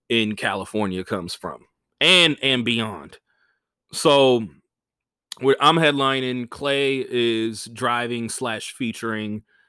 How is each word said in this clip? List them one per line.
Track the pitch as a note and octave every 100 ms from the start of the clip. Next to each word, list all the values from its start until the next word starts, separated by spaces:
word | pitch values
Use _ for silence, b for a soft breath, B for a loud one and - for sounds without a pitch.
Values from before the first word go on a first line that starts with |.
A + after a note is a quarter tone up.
| _
in | A#2 G#2+ G#2
California | A2+ G2 F#2+ G#2+ G2+ F#2
comes | F#2 G2+ F2 -
from | E2+ B1+ _ _ _ _
and, | D#3 F3+ E3 C#3
and | C3 C3 A#2+
beyond. | A#2 A2 F2 C#2+ - _ _ _ _ _ _ _
So | - D#3+ C#3 C3+ B2 G2+ - _ _ _ _ _ _ _ -
we're, | C3 C3
I'm | C#3+ E3
headlining, | D#3 C#3 C3+ C3+ B2+ B2+ A#2+
Clay | - C#3 C#3 C#3 C3+ -
is | B2 A#2 A2+ A2+ G#2+ A#2
driving | A#2 B2+ A#2+ A#2+ A#2+ A2+
slash | - B2 A2 -
featuring, | - A#2 - A2+ A2 G#2+ G#2+ - _